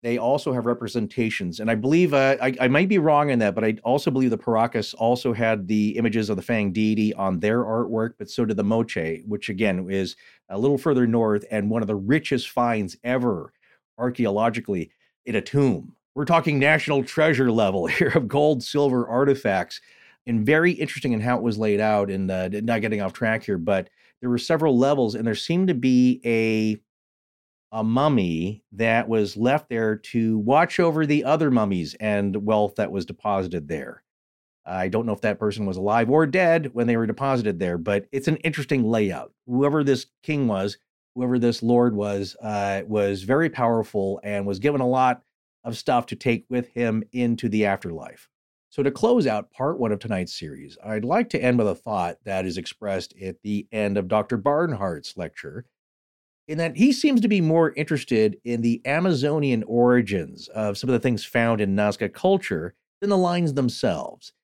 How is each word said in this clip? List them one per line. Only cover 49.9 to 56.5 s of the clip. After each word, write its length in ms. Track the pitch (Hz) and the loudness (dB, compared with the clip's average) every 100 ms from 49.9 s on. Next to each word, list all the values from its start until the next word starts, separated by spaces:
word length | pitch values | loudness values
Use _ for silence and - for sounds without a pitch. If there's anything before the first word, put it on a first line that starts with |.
of 80 | 104 | -2
tonight's 380 | 110 98 90 - | -2 -4 -4 -8
series, 400 | 80 67 71 - | -12 -14 -18 -18
I'd 220 | 104 107 117 | -8 -6 0
like 240 | 185 233 | 0 0
to 120 | - | 0
end 140 | 123 123 | 2 4
with 100 | 107 | 2
a 80 | 90 | 0
thought 440 | - 104 87 - | -4 -4 -4 -6
that 220 | - 95 95 | -6 -4 -4
is 120 | 87 | -6
expressed 560 | 85 - 107 95 87 - | -10 -10 -6 -6 -6 -12
at 200 | 95 87 | -12 -10
the 240 | 101 104 - | -6 -6 -4
end 260 | 110 104 101 | -2 0 -2
of 100 | 92 | 0
Doctor 300 | 107 104 120 | -2 0 -2
Barnhart's 800 | 107 147 170 117 98 80 - - | 0 0 0 -2 -4 -6 -12 -10
lecture, 480 | 82 - 73 80 123 _ _ _ _ _ _ _ | -12 -10 -14 -14 -18 _ _ _ _ _ _ _
in 100 | - | -10